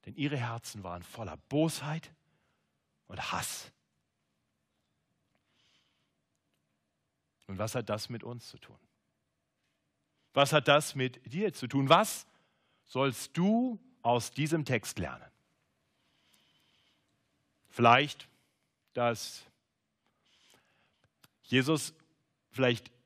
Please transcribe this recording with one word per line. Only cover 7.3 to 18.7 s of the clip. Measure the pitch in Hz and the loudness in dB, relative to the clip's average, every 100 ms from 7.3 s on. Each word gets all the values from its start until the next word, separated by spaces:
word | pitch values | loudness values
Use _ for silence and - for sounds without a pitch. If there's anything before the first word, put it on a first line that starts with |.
| _ - | _ -14
Und | 95 | -6
was | 110 127 | -4 -6
hat | 110 | -4
das | 107 - | -6 -6
mit | 117 | -10
uns | - 120 - | -10 -14 -16
zu | - | -20
tun? | - - _ _ _ _ _ _ _ _ _ _ _ _ _ _ _ | -20 -20 _ _ _ _ _ _ _ _ _ _ _ _ _ _ _
Was | - 139 | 2 4
hat | 151 131 | 4 6
das | 147 - 139 | 4 4 -2
mit | 127 - - | -2 -4 -10
dir | 147 208 | -4 -4
zu | - - | -4 -2
tun? | 165 135 | 0 6
Was | 170 214 - - _ _ _ _ _ _ | 6 6 -4 -14 _ _ _ _ _ _
sollst | 127 139 117 - - | -2 -2 -2 -8 0
du | 185 226 254 220 - _ | 2 2 0 -4 -14 _
aus | 120 120 - | 0 0 0
diesem | - 151 160 | -4 -2 0
Text | 139 120 - - | 0 -2 -2 -6
lernen? | 76 64 - _ _ _ _ _ _ _ _ _ _ _ _ _ _ _ _ _ _ _ _ _ _ _ _ | -8 -8 -20 _ _ _ _ _ _ _ _ _ _ _ _ _ _ _ _ _ _ _ _ _ _ _ _
Vielleicht, | - 117 123 143 - - _ _ _ _ | 4 8 8 4 -6 -20 _ _ _ _